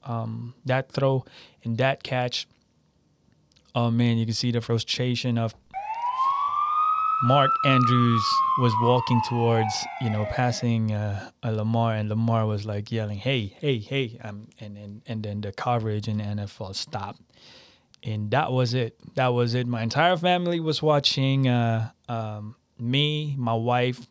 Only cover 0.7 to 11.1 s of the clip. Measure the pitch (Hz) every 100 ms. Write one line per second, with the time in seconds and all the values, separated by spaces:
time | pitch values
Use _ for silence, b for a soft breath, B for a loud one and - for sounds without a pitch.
0.7 | 127 135 - 135 131 - B B B 117
1.7 | 113 131 135 - 127 123 - - _ _
2.7 | _ _ _ _ _ _ _ _ _ _
3.7 | 123 120 117 120 117 113 110 123 120 113
4.7 | 117 - - 127 120 127 117 113 - _
5.7 | 762 855 906 960 1047 1047 1077 1077 1077 1077
6.7 | 1077 1077 1077 1077 1077 123 143 131 1077 143
7.7 | 131 123 123 120 117 107 - - - 123
8.7 | 110 120 123 110 120 - 120 117 117 110
9.7 | 104 - - 120 107 107 104 127 117 120
10.7 | 117 110 107 107